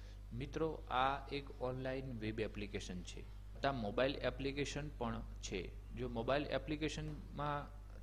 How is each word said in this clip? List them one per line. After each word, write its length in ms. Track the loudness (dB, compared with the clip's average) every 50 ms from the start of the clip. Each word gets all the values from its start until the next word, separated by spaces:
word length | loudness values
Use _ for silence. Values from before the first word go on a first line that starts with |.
| -10 -10 -10 -10 -8 -6
મિત્રો, 500 | -4 -4 -4 -2 0 2 2 2 0 -2 -2 2
આ 360 | 4 6 6 6 4 2 0 -2
એક 300 | -4 -4 -4 -6 -4 -2
ઓનલાઈન 560 | 0 0 0 0 0 0 0 0 -2 -2 -2 0
વેબ 220 | 0 0 2 2
એપ્લિકેશન 640 | 0 0 0 -2 -4 -2 -2 -2 -2 -2 -4 -4
છે, 200 | -6 -6 -8 -8 -8 -8 -8 -8 -8 -8 -2
તથા 180 | 2 2 2
મોબાઈલ 440 | 4 2 2 2 4 6 6 6 4
એપ્લિકેશન 720 | 2 2 2 2 2 0 0 2 2 0 0 0 -2 -2 -4
પણ 320 | -2 0 0 0 0 0
છે. 760 | -4 -6 -6 -6 -4 -2 -2 -2 -2 -2 -6 -8 -8 -6 -4
જો 140 | -2 -2 0
મોબાઈલ 360 | 2 2 4 6 4 4 4
એપ્લિકેશનમાં 1300 | 2 2 0 2 0 0 0 0 0 0 -2 -2 -4 -4 -6 -6 -6 -4 -2 0 0 0 0 -2 -4 -8 -10 -10 -10 -10 -8